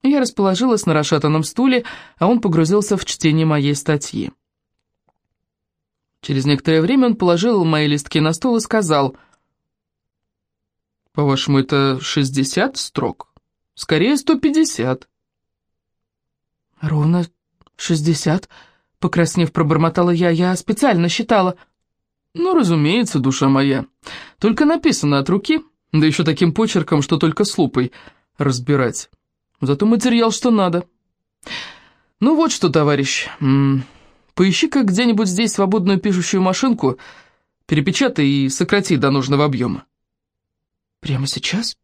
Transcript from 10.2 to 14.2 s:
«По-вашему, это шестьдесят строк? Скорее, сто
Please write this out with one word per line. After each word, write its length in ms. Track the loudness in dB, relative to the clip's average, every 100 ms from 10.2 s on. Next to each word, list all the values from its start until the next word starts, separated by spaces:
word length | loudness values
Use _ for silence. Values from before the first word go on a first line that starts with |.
| _ _ _ _ _ _ _ _ _
«По-вашему, 460 | -2 0 0 2 0
это 400 | 2 0 0 -2
шестьдесят 760 | -4 -2 -2 -2 -2 -2 -2 -4
строк? 560 | -8 -4 -6 -8 -20 _ _ _ _
Скорее, 440 | -16 -4 0 2
сто 200 | 0